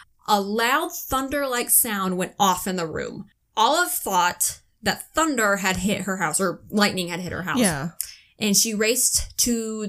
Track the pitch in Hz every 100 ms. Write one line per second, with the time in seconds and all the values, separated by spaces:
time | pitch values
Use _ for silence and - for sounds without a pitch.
0 | - _ - 208 196 214 233 285 359 -
1 | - 262 269 285 277 240 240 - 240 202
2 | 185 180 180 - 196 185 208 185 165 -
3 | 55 - - _ _ - 226 320 349 -
4 | 226 180 175 - - - _ _ 214 190
5 | - - 320 254 208 196 190 180 190 180
6 | 185 190 165 156 185 156 - 208 202 185
7 | 175 175 175 - 175 175 208 147 165 -
8 | - - _ - 208 196 226 208 220 262
9 | - - - - 247 233 220 220